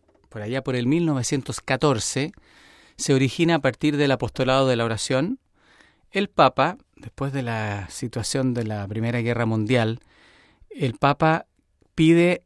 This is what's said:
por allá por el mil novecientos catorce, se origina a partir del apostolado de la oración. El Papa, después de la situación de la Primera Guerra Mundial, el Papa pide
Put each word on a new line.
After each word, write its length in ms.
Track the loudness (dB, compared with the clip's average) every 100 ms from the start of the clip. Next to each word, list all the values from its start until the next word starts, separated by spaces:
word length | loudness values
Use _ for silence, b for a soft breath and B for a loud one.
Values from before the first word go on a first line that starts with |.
| _ _ _
por 140 | -12
allá 200 | -8 -6
por 120 | -4 -2
el 100 | 0
mil 220 | 2 2
novecientos 520 | 0 -2 -4 -4 -8
catorce, 760 | -4 0 2 0 -2 -4 -6 -10 b b b b b b
se 160 | 0
origina 420 | 2 2 2 2 2
a 40 |
partir 380 | 0 0 -2 2
del 160 | 2
apostolado 560 | 0 -2 -2 0 2 2
de 80 | 2
la 80 | 0
oración. 540 | -4 -2 -2 -2 -6 _ b b b b b b
El 180 | -4 -2
Papa, 480 | 4 4 4 0 -2 _ -20
después 380 | -16 -6 -6
de 80 | -4
la 480 | -4 -4 -4 -4 -8
situación 640 | -8 -8 -6 -4 -2 -2
de 100 | -2
la 240 | -4 -6 -6
Primera 320 | -4 -2 -2
Guerra 260 | -2 -2 0
Mundial, 540 | 0 2 2 0 -4 b b b b b b b
el 240 | -6 -4
Papa 520 | 0 0 2 2 2 -4 _ _ _ _
pide 520 | 2 4 6 4 0